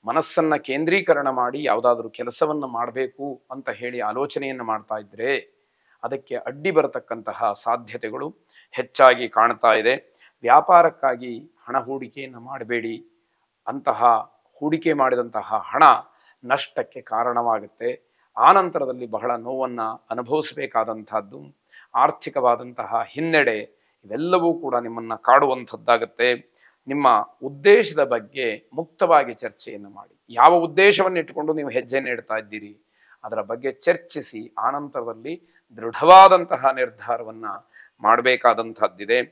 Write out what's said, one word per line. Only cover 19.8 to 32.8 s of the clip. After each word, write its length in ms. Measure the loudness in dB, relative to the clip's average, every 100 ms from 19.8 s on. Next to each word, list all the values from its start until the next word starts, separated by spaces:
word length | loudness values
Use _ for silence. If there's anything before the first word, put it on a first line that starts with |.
| -8 -10 _
ಅನುಭವಿಸಬೇಕಾದಂತಹದ್ದು, 1300 | -10 -4 -6 -6 -10 -6 -4 -4 -8 -8 -8 -8 -20 -20 _ _ -20 _ 0
ಆರ್ಥಿಕವಾದಂತಹ 1000 | 0 0 -8 -2 0 0 -4 -14 -6 -6 -6
ಹಿನ್ನಡೆ, 440 | -8 0 2 2 -2 -8 _ _ _ -12
ಇವೆಲ್ಲವೂ 460 | -8 -2 0 0 -2
ಕೂಡ 120 | -4 -6 -6
ನಿಮ್ಮನ್ನ 280 | -12 -10 -6 4
ಕಾಡುವಂಥದ್ದಾಗತ್ತೆ. 1000 | 4 4 -2 -8 -12 0 0 0 -2 -2 -2 _ _ _ _ -8
ನಿಮ್ಮ 200 | 0 2 2 0 _ -14
ಉದ್ದೇಶದ 560 | -2 4 4 4 -2 -2
ಬಗ್ಗೆ 340 | -2 -6 -6 -6 -6 _ -12
ಮುಕ್ತವಾಗಿ 560 | -12 _ 2 4 2 -8
ಚರ್ಚೆಯನ್ನು 480 | -14 _ -18 -18 -18 -20
ಮಾಡಿ. 160 | -20 _ _ 6
ಯಾವ 140 | 6 6 2
ಉದ್ದೇಶವನ್ನು 500 | 4 4 4 0 -2
ಇಟ್ಟುಕೊಂಡು 300 | -6 -8 -6 -4
ನೀವು 140 | -4 -4
ಹೆಜ್ಜೆಯನ್ನು 340 | -2 -4 -4
ಇಡ್ತಾ 220 | -8 -6 -8
ಇದ್ದೀರಿ 300 | -8 -16 -16 -20